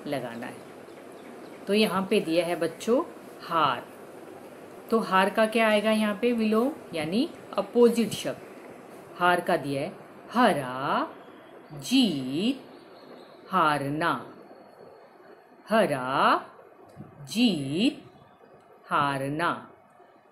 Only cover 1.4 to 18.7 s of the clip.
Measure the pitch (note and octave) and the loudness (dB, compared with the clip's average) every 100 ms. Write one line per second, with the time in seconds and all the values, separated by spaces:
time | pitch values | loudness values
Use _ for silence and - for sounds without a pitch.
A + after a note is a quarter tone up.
1.4 | - - - G#3 G#3+ F#3 F#3+ G#3+ D#3+ E3 | -18 -10 0 4 4 2 2 2 2 2
2.4 | E3+ E3 E3 - - C4 F4 - - - | 0 0 -2 -2 0 0 0 -10 -18 -16
3.4 | - E3 D3 A#2+ - - - - - - | -2 2 2 0 -6 -16 -18 -18 -18 -18
4.4 | - - - - - A3+ F3+ F#3+ G3 G3 | -18 -20 -20 -18 -2 -2 2 2 4 2
5.4 | A3 A3+ A3 G#3 G#3+ A3 G#3+ G3 A#3+ A#3 | 2 4 4 4 2 2 0 0 0 2
6.4 | A3 A3 C4 D#4+ - D#3+ D#3 G#3 E4 - | 2 2 0 -2 -8 -6 -2 0 -2 -4
7.4 | - - F#3+ A#3+ A#3+ A3+ G#3+ - C#3+ - | -8 -6 0 6 6 6 0 -2 -6 -8
8.4 | - - - - - - - - F3 F3+ | -12 -18 -18 -18 -18 -20 -14 0 2 4
9.4 | F3 E3+ D3 C3+ C#3+ - - - - A3+ | 2 0 0 -4 -6 -10 -18 -20 -4 4
10.4 | A#3 D3 B2+ C3 C#3+ G#3+ D#4+ - - - | 4 4 -2 -4 -2 -2 -2 -8 -20 -20
11.4 | - - - D3 - C4+ A3 C#3+ B2+ D3 | -20 -20 -18 -12 0 4 4 2 -2 -2
12.4 | A3 C#4 - - - - - - - - | 0 -2 -8 -20 -20 -20 -20 -20 -20 -20
13.4 | - F#3+ D#3 D3 C#3 D3+ E3+ B2+ - - | -2 2 4 2 0 0 0 -2 -6 -18
14.4 | - - - - - - - - - - | -20 -20 -20 -20 -20 -20 -20 -20 -20 -20
15.4 | - - - A3 F3 C#3 B2+ C#3+ G#3+ E4+ | -20 -18 0 2 4 0 0 4 4 4
16.4 | - - - - - - - - - G#3+ | -2 -18 -20 -20 -20 -20 -20 -18 -6 2
17.4 | B3 D#3 C3+ D#3+ B3+ - - - - - | 4 2 -2 0 0 -2 -10 -20 -20 -20
18.4 | - - - | -20 -20 -20